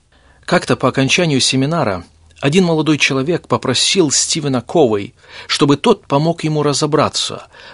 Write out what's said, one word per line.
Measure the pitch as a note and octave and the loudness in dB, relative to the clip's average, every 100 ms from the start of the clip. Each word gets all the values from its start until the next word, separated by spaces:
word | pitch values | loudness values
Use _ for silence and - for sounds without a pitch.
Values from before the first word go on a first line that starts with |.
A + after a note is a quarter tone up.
| _ _ _ _ - | _ _ _ _ -2
Как-то | F3 - B2+ | -2 0 -2
по | C3 | 0
окончанию | C3+ C3+ - E3+ C3+ | 0 0 0 2 0
семинара | - C3 C#3 E3+ A#2 F#2 - _ _ - | 0 0 0 -2 -2 -4 -10 _ _ -6
один | C#3+ F3+ F3 | 0 2 2
молодой | D#3 D#3 C#3+ | 2 2 0
человек | - C3+ C#3 E3 - | 0 0 -2 -4 -2
попросил | A#2+ - A#2+ - G3+ D3+ | -2 0 -2 0 2 2
Стивена | - - E3 C#3+ C3 | 0 -2 -2 -2 -4
Ковей, | - F3 B2+ G#2 G#2 _ - - - | -2 2 2 2 -4 _ -20 -18 -6
чтобы | - C#3+ C#3+ | 0 2 2
тот | A#3+ G#3 - | 2 0 0
помог | C#3+ E3 E3+ | 0 0 -2
ему | D#3 D3+ | -2 0
разобраться, | D3 C#3 D3+ D3+ G#2 - - G#2 - - - | 0 0 0 2 0 -2 -6 -8 -16 -20 -20